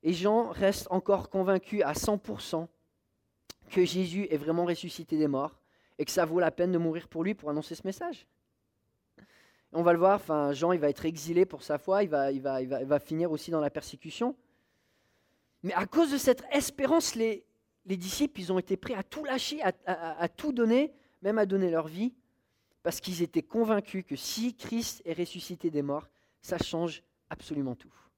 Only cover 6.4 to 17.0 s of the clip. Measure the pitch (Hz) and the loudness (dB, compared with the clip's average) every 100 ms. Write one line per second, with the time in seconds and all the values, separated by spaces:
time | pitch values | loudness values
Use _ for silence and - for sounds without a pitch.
6.4 | 165 156 175 175 165 160 - 165 160 - | 2 2 2 2 0 -2 -8 -4 -4 -4
7.4 | 151 147 151 170 190 190 349 311 _ _ | -4 -4 -6 -8 -8 -8 -8 -10 _ _
8.4 | _ _ _ _ _ _ _ _ - _ | _ _ _ _ _ _ _ _ -20 _
9.4 | _ _ _ 160 170 170 180 202 - 151 | _ _ _ 2 4 6 6 4 2 0
10.4 | 143 139 170 180 147 139 160 160 151 170 | 0 2 2 2 2 0 -4 -4 -2 2
11.4 | 190 143 - 147 - 190 202 151 139 139 | 2 0 -4 -4 0 0 2 2 0 0
12.4 | 135 135 131 135 135 147 143 156 170 156 | -2 -2 -2 -4 0 0 0 -2 0 -2
13.4 | - 165 147 151 - - 160 - 240 277 | -2 0 0 -4 -10 -16 -14 -2 -2 -2
14.4 | _ _ _ _ _ _ _ _ _ _ | _ _ _ _ _ _ _ _ _ _
15.4 | _ _ 175 180 196 311 330 277 269 254 | _ _ -4 -2 0 2 4 4 4 2
16.4 | - 285 - - 269 330 | 2 0 0 -2 4 4